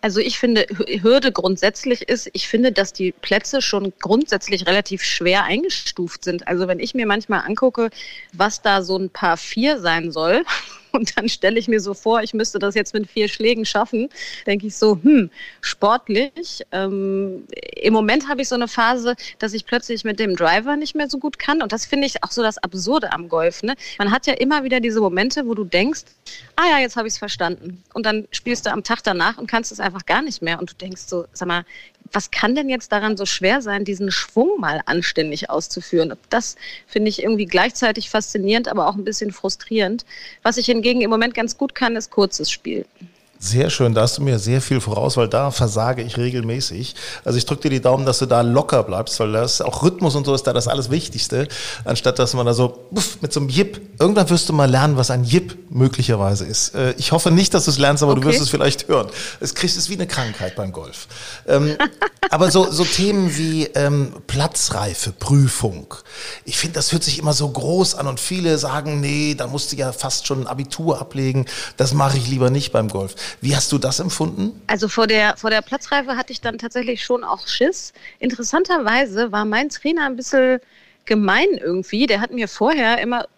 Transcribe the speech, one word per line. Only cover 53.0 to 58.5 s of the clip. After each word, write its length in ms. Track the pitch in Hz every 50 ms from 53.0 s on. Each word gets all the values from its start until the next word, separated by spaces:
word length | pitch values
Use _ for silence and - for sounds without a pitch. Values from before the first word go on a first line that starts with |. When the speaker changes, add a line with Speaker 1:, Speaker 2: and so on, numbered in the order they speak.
| 185 - - -
Speaker 2:
mit 100 | - -
so 100 | - 151
einem 80 | 143 131
Jipp, 320 | 127 156 202 196 - - - - - -
irgendwann 320 | 151 180 214 208 185 147
wirst 180 | 175 165 - -
du 40 | 160
mal 140 | 151 143
lernen, 300 | 127 123 135 147 151 147
was 140 | 131 123 -
ein 120 | 127 127 123
Jipp 320 | 117 123 180 180 - - - - -
möglicherweise 760 | 147 123 131 131 127 - 123 - 120 104 101 98 104 98 90
ist. 300 | 78 85 - - - -
Äh, 220 | - 135 127 123
ich 140 | - 131 -
hoffe 180 | 165 170 - 175
nicht, 240 | 165 175 196 - -
dass 120 | 185 -
du 60 | -
es 60 | 143
lernst, 240 | 131 143 139 147 143
aber 140 | 151 143 139
du 60 | 131
Speaker 1:
Okay. 80 | 131 151
Speaker 2:
wirst 120 | - -
es 80 | 147
vielleicht 380 | 131